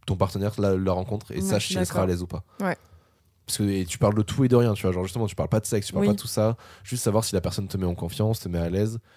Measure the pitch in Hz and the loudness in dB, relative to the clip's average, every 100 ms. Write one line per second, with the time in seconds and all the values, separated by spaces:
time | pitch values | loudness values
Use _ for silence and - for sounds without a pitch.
0 | - 92 95 101 101 104 101 95 95 90 | -6 -2 0 0 -2 0 2 2 2 0
1 | 92 104 - - 190 101 - 185 180 - | -2 -6 -6 -4 0 0 0 -2 0 0
2 | 95 87 90 78 - - 185 - _ - | 0 0 -4 -8 -12 -4 -4 -4 _ -20
3 | _ _ _ _ - - 101 98 87 - | _ _ _ _ -10 -2 0 0 -2 2
4 | 104 104 104 - 131 120 120 101 95 90 | 4 4 0 2 6 6 6 2 0 0
5 | 92 117 107 - 78 110 - 107 98 98 | -2 -2 -4 -2 0 0 0 -2 -2 0
6 | 104 101 - - 110 117 - - - 123 | 2 0 -2 0 0 0 -8 -20 -10 -4
7 | - 107 110 98 87 87 95 98 92 85 | 2 2 2 -2 -2 -4 -6 -2 -2 -2
8 | 85 - 107 110 95 87 85 92 110 117 | -6 -2 0 0 -2 -2 0 0 -2 -4
9 | - | -14